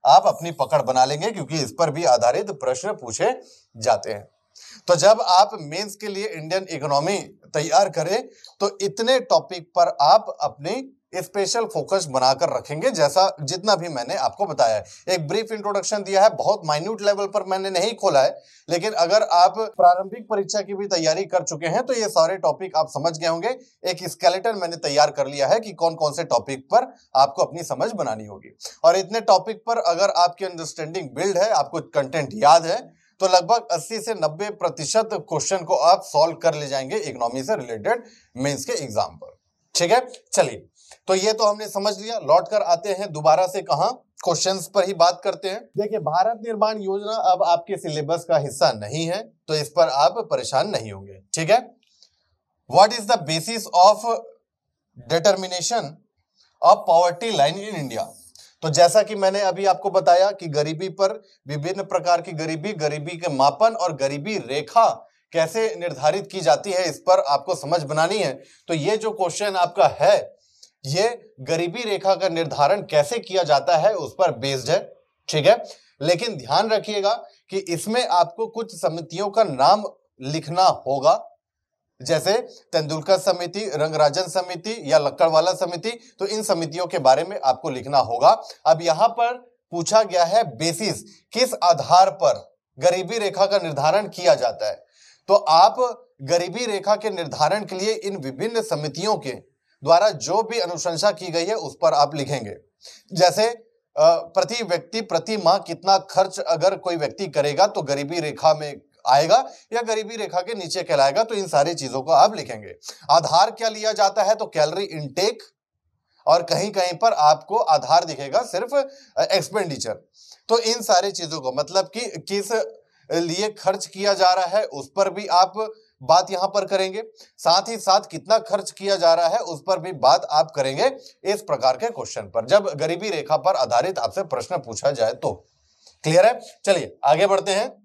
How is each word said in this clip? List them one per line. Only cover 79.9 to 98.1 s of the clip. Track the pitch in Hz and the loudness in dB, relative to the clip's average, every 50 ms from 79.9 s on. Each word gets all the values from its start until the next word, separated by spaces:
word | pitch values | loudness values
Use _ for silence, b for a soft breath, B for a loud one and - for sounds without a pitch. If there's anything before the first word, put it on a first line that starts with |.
| - _ _ _ _ _ | -14 _ _ _ _ _
लिखना | 127 135 151 160 151 147 165 175 185 | -10 -6 -6 -6 -6 -4 0 4 4
होगा, | 180 135 - - 127 135 143 131 151 180 220 - - _ _ _ _ _ _ _ _ _ _ _ _ _ _ 135 | 4 4 2 -4 -4 -4 2 4 2 2 2 0 -12 _ _ _ _ _ _ _ _ _ _ _ _ _ _ -4
जैसे | 143 160 156 - 180 202 240 240 B B B B B - | -2 -2 0 0 0 0 0 -2 B B B B B -2
तेंदुलकर | 165 156 147 156 160 147 185 190 185 | -2 -2 -2 -6 -8 2 2 2 2
समिति, | 185 202 180 175 175 175 175 202 220 202 135 | 2 0 -2 -2 -4 -8 -8 -8 -8 -6 -4
रंगराजन | 151 151 160 156 151 151 147 139 180 185 | -2 -2 -2 2 2 2 2 2 0 -4
समिति | 175 - 190 180 180 180 175 170 214 226 233 151 139 156 | -2 -4 -4 -4 -4 -8 -10 -8 -10 -10 -8 -4 2 2
या | 156 | 2
लक्कड़वाला | 147 139 - - 180 165 156 156 165 180 185 | 2 2 0 2 2 4 4 4 2 2 0
समिति, | - 190 175 175 170 - 220 | -2 -4 -6 -6 -6 -8 -8
तो | 240 233 _ _ _ _ 190 | -8 -8 _ _ _ _ -8
इन | 196 208 220 214 | -6 -6 -6 -2
समितियों | 214 196 170 165 156 143 170 180 | -2 -2 -2 -2 -6 -6 -6 -6
के | 175 - 175 | -4 -4 2
बारे | 139 131 131 139 170 | 4 4 4 4 2
में | 185 208 - - | -4 -8 -4 -2
आपको | 135 139 - - 160 | -2 -2 0 -4 -8
लिखना | 135 127 113 131 143 135 | -8 -8 -8 0 0 0
होगा। | 123 101 120 120 131 156 220 220 B B B B B | 0 0 -2 4 6 6 4 4 B B B B B
अब | 147 165 156 170 | 2 2 2 2
यहाँ | 165 160 156 208 233 | -2 2 2 2 0
पर | - - 233 233 247 247 - _ _ _ _ _ | 2 0 -2 -2 -2 -6 -12 _ _ _ _ _
पूछा | 170 170 165 - 208 220 226 | -8 -6 -4 2 2 2 2
गया | 202 180 180 175 | 4 2 2 2
है | 165 190 220 233 - 135 | 4 2 0 0 0 -4
बेसिस, | 117 156 165 170 - 220 196 143 - - b b b b b - | -4 -4 -4 -4 -2 -4 -6 -6 -6 -10 b b b b b -2
किस | 226 254 254 247 - - | -2 -2 0 0 0 2
आधार | 180 170 151 127 117 160 180 190 196 | 2 2 2 4 4 6 8 8 6
पर | 190 - 175 147 120 - - _ _ _ _ _ _ - | 4 2 2 2 2 0 -4 _ _ _ _ _ _ 2
गरीबी | 139 180 175 185 190 175 220 233 | 2 2 2 2 -4 -6 -6 -4
रेखा | 208 196 - 175 196 | -4 -4 0 2 0
का | 190 196 202 | 2 2 -2
निर्धारण | 175 165 147 135 139 156 170 208 214 185 | -2 -2 -6 0 0 2 2 2 0 -2
किया | - - 180 175 151 | -10 0 4 4 4
जाता | 139 127 117 110 - 107 107 | 4 2 -4 -4 -2 -6 -6
है, | 95 - _ b b b b b b b b - | -6 -8 _ b b b b b b b b 4
तो | 196 | 4
आप | 202 - 156 156 165 180 220 - 233 254 240 226 - - _ _ _ 139 | 4 4 6 6 8 8 8 6 4 -2 -2 -2 -8 -16 _ _ _ -4
गरीबी | 135 170 175 175 190 175 226 247 | 0 0 0 0 -2 -6 -6 -6
रेखा | 226 208 196 - 196 214 | -4 -4 -4 0 0 0
के | 196 208 220 | 0 0 -6
निर्धारण | 196 175 170 147 - - 151 139 180 214 208 | -6 -6 -8 -8 -2 0 0 0 0 -2 -4
के | 175 190 | -8 -8
लिए | 185 190 214 220 | -6 -4 -4 -4
इन | 220 220 196 | -4 -6 -8